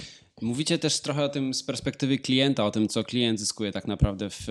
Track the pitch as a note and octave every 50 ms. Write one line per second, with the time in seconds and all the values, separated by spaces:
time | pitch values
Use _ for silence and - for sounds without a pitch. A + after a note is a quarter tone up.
0 | - - - - - _ _ - A2+ A2+ A#2+ C3+ D#3 - E3+ D#3+ D#3+ D3+ - -
1 | - D3 C#3 D3 D3 C#3 C#3 D3 C3+ C3 C3 - - - C3 - - C#3 B2+ -
2 | D3 C3 C#3 C3 - - C3 C3 C3+ C#3 C3+ A#2 G#2+ G#2 G2+ A2 G#2+ G2+ - A2+
3 | A2 - - B2 A#2+ A#2 A2+ G2+ G#2+ - - - A2 G2+ - G2+ - - G#2 G2
4 | - G#2+ G2 G2 G#2 G2 - - - -